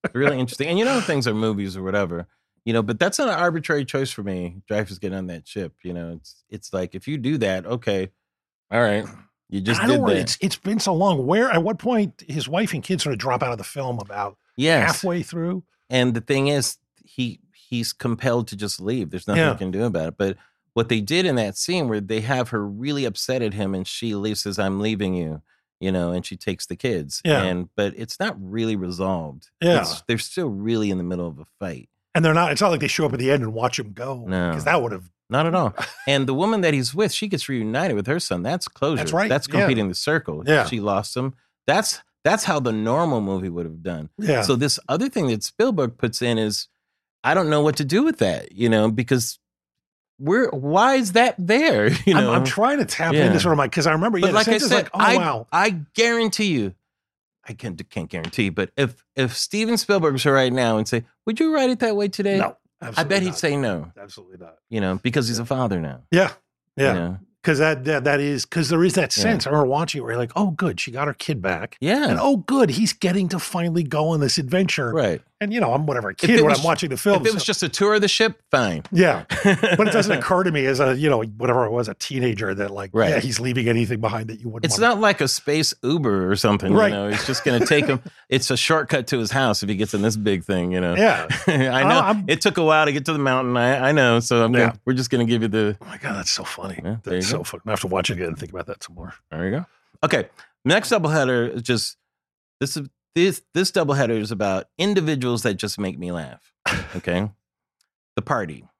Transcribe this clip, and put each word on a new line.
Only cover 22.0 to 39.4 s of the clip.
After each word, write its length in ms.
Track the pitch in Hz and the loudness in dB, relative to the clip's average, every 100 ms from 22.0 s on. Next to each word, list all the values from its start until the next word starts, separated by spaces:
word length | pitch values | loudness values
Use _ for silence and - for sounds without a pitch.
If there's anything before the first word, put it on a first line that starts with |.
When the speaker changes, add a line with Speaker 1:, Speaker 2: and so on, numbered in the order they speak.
| 98 110 | -2 -4
Speaker 1:
have 280 | 110 131 120 | -2 -2 -2
her 160 | 113 104 | -4 -4
really 380 | 101 135 143 127 | -6 -6 -2 -4
upset 360 | 101 - 127 | -4 -4 -2
at 120 | 113 | -2
him 220 | 101 98 95 | -2 -4 -4
and 100 | 92 | -6
she 300 | - 117 104 | -8 -6 -4
leaves, 260 | 104 104 | -4 -4
says, 140 | 104 95 | -4 -2
"I'm 220 | 95 98 | -2 0
leaving 340 | 107 107 98 90 | -2 -2 -2 -2
you," 260 | 80 78 _ _ _ _ | -4 -8 _ _ _ _
you 100 | 92 | -2
know, 200 | 92 87 | 0 -2
and 120 | 90 - | -4 -6
she 120 | 92 | -10
takes 280 | - 90 - | -8 -8 -8
the 100 | 90 | -6
kids. 440 | 127 95 71 - 170 | -4 -4 -6 -6 0
Speaker 2:
Yeah. 180 | 143 | 2
Speaker 1:
And, 240 | 92 90 87 - | 2 -2 -4 -2
but 180 | 101 - | -2 -4
it's 220 | 113 - | -12 -6
not 160 | 208 101 | -6 -6
really 380 | 95 110 113 107 | -10 -4 -2 -2
resolved. 720 | 90 87 95 90 78 69 _ _ | -4 -4 -2 -2 -6 -14 _ _
Speaker 2:
Yeah. 200 | 170 165 | 2 2
Speaker 1:
It's, 200 | 85 - - | 2 -8 -4
they're 100 | 117 | -4
still 300 | - - 160 | -4 -6 -4
really 420 | 98 107 113 104 | -4 -2 0 0
in 60 | 92 | -2
the 60 | |
middle 240 | 87 90 87 | -4 -4 -6
of 120 | 73 | -10
a 60 | 78 _ | -20 _
fight. 300 | 95 69 - _ _ 165 | -12 -10 -16 _ _ 2
Speaker 2:
And 80 | |
they're 100 | 160 | 4
not, 200 | 160 175 | 4 2
it's 80 | 143 | 2
not 100 | 202 | 2
like 80 | 160 | 2
they 80 | 143 | -2
show 180 | - 151 | 0 -2
up 60 | |
at 60 | 120 | 0
the 120 | 131 | 2
end 120 | 143 | 2
and 100 | 113 | 0
watch 240 | 110 123 - | -2 -2 -4
him 120 | 107 | -10
go. 320 | 98 123 131 113 | -10 -10 -10 -4
Speaker 1:
No. 260 | 92 87 | -2 -2
Speaker 2:
'Cause 100 | 78 | -2
that 180 | 78 170 | 0 0
would 100 | 117 | 0
have 160 | 98 87 _ _ | -8 -14 _ _
Speaker 1:
Not 160 | 123 165 | 0 0
at 100 | 180 | 0
all. 180 | 131 - - | -2 -4 -10
Speaker 2:
<laughs> 160 | - - | -8 -2
Speaker 1:
And 180 | 139 131 | 0 0
the 60 | |
woman 280 | 135 196 220 | 0 0 2
that 120 | 175 | 2
he's 200 | 139 120 147 | 0 -2 -2
with, 160 | 208 | -2
she 140 | - 214 | -2 -4
gets 200 | 175 - | -6 -4
reunited 460 | 127 107 123 180 107 | -4 -2 -2 -2 -2
with 100 | 101 | -2
her 120 | 165 | -4
son. 240 | - 90 | -2 -4
That's 240 | 95 175 - | -2 -4 -6
closure. 280 | _ 139 147 | _ -2 -2
Speaker 2:
That's 160 | 160 | -2
right. 160 | 160 208 | -2 0
Speaker 1:
That's 180 | 143 | 0